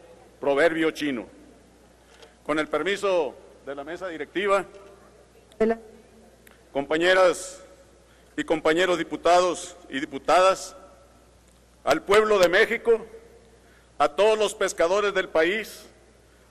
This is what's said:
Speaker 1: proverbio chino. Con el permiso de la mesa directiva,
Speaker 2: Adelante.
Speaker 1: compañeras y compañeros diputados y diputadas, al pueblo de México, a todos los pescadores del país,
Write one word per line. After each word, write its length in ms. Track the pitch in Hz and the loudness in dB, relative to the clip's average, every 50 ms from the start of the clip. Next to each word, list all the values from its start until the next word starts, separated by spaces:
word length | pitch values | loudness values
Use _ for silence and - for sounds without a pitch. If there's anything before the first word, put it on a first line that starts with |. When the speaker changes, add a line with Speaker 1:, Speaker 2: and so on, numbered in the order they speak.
| - - - - - - _ _ | -20 -20 -20 -20 -20 -20 _ _
Speaker 1:
proverbio 500 | - 139 139 135 156 170 160 160 160 160 | -4 -2 2 2 2 2 2 0 -2 -2
chino. 360 | 156 - 147 147 135 113 95 - - - - - - - _ _ _ _ _ _ _ _ _ _ - - - - _ _ _ | -4 -4 -6 -6 -6 -8 -10 -12 -18 -20 -20 -20 -20 -20 _ _ _ _ _ _ _ _ _ _ -20 -20 -20 -20 _ _ _
Con 140 | - 151 156 | -4 -4 -4
el 100 | 151 151 | -2 -2
permiso 640 | - 151 156 185 202 196 202 196 185 175 151 123 - - - - - - - | -4 -4 -4 -4 -4 -4 -2 -2 0 0 -2 -4 -6 -12 -20 -20 -20 -18 -16
de 80 | 131 143 | -14 -14
la 100 | 143 139 | -12 -12
mesa 240 | 151 170 170 180 185 | -14 -14 -12 -12 -12
directiva, 560 | 165 151 143 - - 170 202 202 196 196 180 - - - - - - - - - - - - _ _ - _ _ - | -12 -12 -12 -10 -6 -4 -2 0 0 0 -2 -4 -12 -20 -20 -20 -20 -20 -20 -20 -20 -20 -20 _ _ -20 _ _ -4
Speaker 2:
Adelante. 280 | - 220 226 226 226 - - - - - _ - - - - _ _ _ - - _ _ _ | -2 -2 -2 -2 -4 -8 -18 -20 -20 -20 _ -20 -20 -20 -20 _ _ _ -20 -20 _ _ _
Speaker 1:
compañeras 880 | - 135 143 143 156 160 170 180 185 185 190 180 160 - - - - - - - - - - - _ _ _ _ _ _ _ _ _ | -6 -6 -2 -2 0 2 2 4 4 4 4 4 2 0 -6 -14 -18 -20 -20 -20 -20 -20 -20 -20 _ _ _ _ _ _ _ _ _
y 80 | - 147 | -8 -4
compañeros 520 | - 170 156 - 156 160 170 185 180 180 | -4 -2 0 0 0 2 2 2 0 0
diputados 800 | 165 165 - 151 143 - 165 175 175 180 180 160 - - - - - - - | -2 -4 -6 -8 -2 2 4 4 4 4 2 -2 -6 -10 -14 -18 -20 -14 -10
y 100 | 135 135 | -8 -8
diputadas, 760 | 147 - 135 131 - - 151 175 185 190 185 175 - - - - - - - - _ _ _ _ _ _ _ _ _ _ _ _ _ _ _ _ - | -8 -8 -10 -6 -2 2 2 4 4 4 2 0 -4 -14 -18 -20 -20 -20 -20 -20 _ _ _ _ _ _ _ _ _ _ _ _ _ _ _ _ -2
al 180 | 120 147 160 | -2 -2 -2
pueblo 360 | - - 196 214 214 214 214 196 | 0 2 2 4 4 4 4 4
de 100 | 180 170 | 4 4
México, 560 | 175 202 220 - 226 226 - 233 226 214 - - - - - - - - - _ _ _ _ _ _ _ _ _ _ - | 4 2 2 2 0 -2 0 0 0 0 -2 -8 -20 -20 -20 -20 -20 -20 -20 _ _ _ _ _ _ _ _ _ _ -2
a 100 | 143 151 | -2 0
todos 300 | - - 202 220 220 214 | 2 2 2 4 4 2
los 160 | 208 190 - | 0 -2 -2
pescadores 580 | - 196 180 - - 165 170 185 208 208 202 | -2 -4 -4 0 0 0 0 2 0 0 0
del 160 | 185 190 185 - | -2 -2 -4 -2
país, 580 | - 160 160 170 202 226 202 - - - - - _ _ _ _ _ _ _ _ _ _ _ _ | 0 0 0 0 0 -2 -6 -10 -14 -20 -20 -20 _ _ _ _ _ _ _ _ _ _ _ _